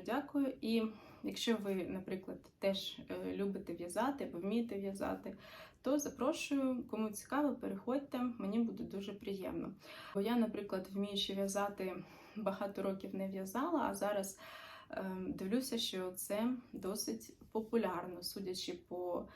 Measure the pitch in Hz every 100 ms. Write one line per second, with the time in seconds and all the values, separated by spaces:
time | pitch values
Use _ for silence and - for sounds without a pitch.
0 | 180 254 285 285 269 - 226 226 220 -
1 | - - 202 190 233 220 196 190 170 190
2 | 190 190 - - - - 196 196 - -
3 | - 180 185 185 202 190 190 170 175 190
4 | 254 277 185 175 190 226 233 202 196 196
5 | 190 190 - 196 - - - - - 294
6 | 285 - 262 330 - 277 262 254 - 214
7 | 220 202 - 269 294 - 196 196 - 269
8 | 277 254 247 233 196 226 233 190 - 190
9 | 196 196 - 196 185 - - - - -
10 | - 202 214 240 214 202 202 190 190 196
11 | 202 202 - 196 196 202 202 202 190 180
12 | - - - 214 196 196 202 196 196 190
13 | 196 190 190 190 190 233 311 320 220 196
14 | 202 208 196 - - - - - - -
15 | 190 185 185 - 190 240 262 233 - 190
16 | 185 185 - 202 233 254 - - 190 208
17 | - 226 - - - 220 220 233 196 175
18 | 180 175 - - 190 185 - 175 - 175
19 | 180 175 226